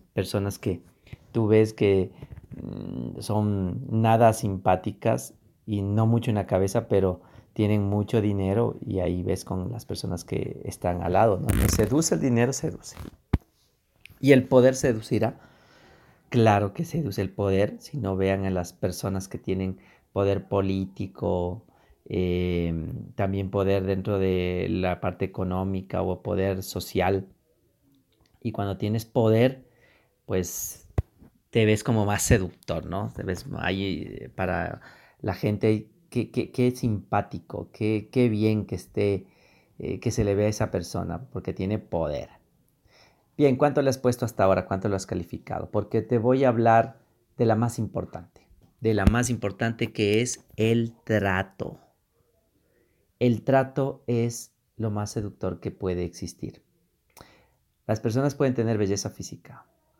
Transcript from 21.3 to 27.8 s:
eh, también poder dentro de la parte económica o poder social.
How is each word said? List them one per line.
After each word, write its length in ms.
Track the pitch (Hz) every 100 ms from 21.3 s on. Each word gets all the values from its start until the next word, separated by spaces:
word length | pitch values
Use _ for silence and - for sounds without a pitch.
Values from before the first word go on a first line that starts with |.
| 92 90 104 - _ _ _ -
eh, 840 | 90 90 90 90 87 85 82 80 - -
también 360 | - 98 98 95
poder 340 | 101 98 98
dentro 340 | 95 98 95 98
de 480 | 95 92 90 90 92
la 320 | 92 92 87
parte 240 | 92 -
económica 800 | 95 - 95 90 95 95 95 95
o 200 | 92 90
poder 400 | - 95 95 95
social. 640 | 98 95 - - 90 95 92 _ _ _ _ _